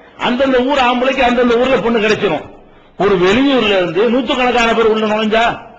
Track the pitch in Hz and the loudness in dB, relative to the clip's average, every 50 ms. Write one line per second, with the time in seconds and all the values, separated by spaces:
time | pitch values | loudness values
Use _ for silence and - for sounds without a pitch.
0 | - - - - 135 202 247 247 277 269 254 247 247 277 285 277 254 240 254 247 | -20 -20 -12 -6 -4 -4 -2 0 0 0 2 0 0 0 0 0 0 0 0 0
1 | 254 269 262 262 254 240 240 240 247 247 233 233 254 269 269 214 175 233 233 226 | -2 -2 0 0 0 0 2 2 2 2 2 2 2 2 0 0 0 0 0 0
2 | 202 214 214 - - 190 160 139 - - - - - - - - - - - - | 0 0 0 0 -2 -2 -4 -4 -6 -12 -18 -20 -20 -20 -20 -20 -20 -18 -6 -4
3 | 170 202 202 180 180 185 202 247 277 277 269 247 220 208 202 190 180 170 160 180 | 0 0 2 2 2 2 2 2 2 2 2 2 0 0 0 0 0 -2 0 0
4 | 220 240 220 262 247 220 285 247 254 247 240 240 233 226 220 214 226 220 214 220 | 0 2 0 0 -2 -2 -2 -2 0 0 0 0 0 0 0 2 2 2 0 0
5 | 220 214 214 214 220 214 208 226 233 226 147 - - - - | 0 -2 -2 -2 -2 0 0 0 0 0 -2 -6 -12 -20 -20